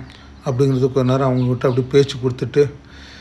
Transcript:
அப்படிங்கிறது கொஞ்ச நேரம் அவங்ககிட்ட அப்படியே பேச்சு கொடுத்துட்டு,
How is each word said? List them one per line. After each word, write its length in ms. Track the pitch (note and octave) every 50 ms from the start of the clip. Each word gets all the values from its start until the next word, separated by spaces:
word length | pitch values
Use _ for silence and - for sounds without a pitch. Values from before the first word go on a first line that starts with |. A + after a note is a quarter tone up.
| B2+ - - - - - - - -
அப்படிங்கிறது 480 | C#3+ A#2+ B2 C#3 C3+ C3+ B2+ C3 C3 B2
கொஞ்ச 100 | C3+ B2+
நேரம் 340 | B2 B2+ C3+ C#3 C3 B2+
அவங்ககிட்ட 320 | B2+ B2+ B2 B2+ A#2+ - C3+
அப்படியே 180 | B2 C3 B2+ B2+
பேச்சு 260 | - C#3 C#3 - -
கொடுத்துட்டு, 540 | A#2+ B2+ C3 B2 - B2+ A2 - C#3+ C#3+ C#3 - - - - - - - - - -